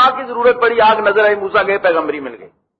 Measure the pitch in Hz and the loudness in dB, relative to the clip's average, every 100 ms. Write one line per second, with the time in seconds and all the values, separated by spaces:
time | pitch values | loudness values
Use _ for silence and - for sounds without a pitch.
0 | 254 262 254 233 240 240 233 233 214 220 | 2 0 -8 -2 0 2 0 2 2 2
1 | 208 202 214 208 196 208 196 196 196 165 | 0 2 2 0 -2 -2 -2 0 0 0
2 | 156 147 135 113 - _ _ _ | -2 -6 -10 -16 -20 _ _ _